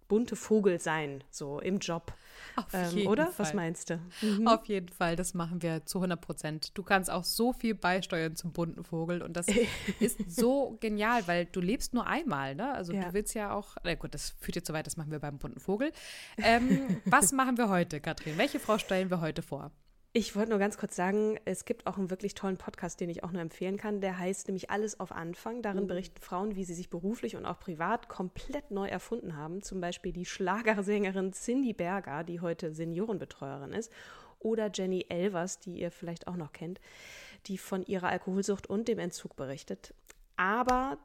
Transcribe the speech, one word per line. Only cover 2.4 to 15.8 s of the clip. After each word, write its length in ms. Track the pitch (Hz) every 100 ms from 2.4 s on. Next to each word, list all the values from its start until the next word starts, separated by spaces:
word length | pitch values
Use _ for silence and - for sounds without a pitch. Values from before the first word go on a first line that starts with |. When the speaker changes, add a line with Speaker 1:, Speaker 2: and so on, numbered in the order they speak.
| - -
Speaker 2:
Auf 100 | 196
Speaker 1:
Ähm, 160 | 185 175 175
Speaker 2:
jeden 100 | 196
Speaker 1:
oder? 160 | 220 330
Speaker 2:
Fall. 180 | 349 165
Speaker 1:
Was 80 |
meinst 380 | 196 165 165 -
du? 80 | 165 175 -
Mhm. 240 | 214 202 226
Speaker 2:
Auf 180 | 220 -
jeden 240 | 196 180
Fall, 260 | - 170 170
das 200 | 180 175
machen 260 | 165 175
wir 240 | 170 160 156
zu 140 | 190
hundert 220 | 185 170
Prozent. 500 | - 156 156 156 - -
Du 60 |
kannst 300 | 185 196 185
auch 120 | 185
so 300 | 180 - 240
viel 220 | 247 226 214
beisteuern 600 | 180 185 180 170 160 160
zum 160 | 170
bunten 320 | 160 165 165
Vogel 380 | 170 165 165 175
und 160 | - 175
das 80 | 175
Speaker 1:
<laughs> 540 | 208 226 - - -
Speaker 2:
ist 180 | 220 - 185
so 500 | 170 240 277 262 220
genial, 480 | 220 208 214 240 175
weil 180 | 175 170
du 160 | 190
lebst 320 | 175 254 -
nur 140 | 247 -
einmal, 480 | 220 330 143 135 139
ne? 180 | 254
Also 180 | 269 170
Speaker 1:
Ja. 120 | 196
Speaker 2:
du 100 | 180
willst 220 | 190 208 226
ja 180 | 202
auch, 220 | 202 - -
na 100 | 170
gut, 220 | 156 156 143
das 160 | - -
führt 160 | - 180
jetzt 100 | -
zu 80 |
weit, 140 | 156 151
das 100 | -
machen 140 | 151
wir 80 | 151
beim 180 | 147 147
bunten 220 | 143 -
Vogel. 320 | - 208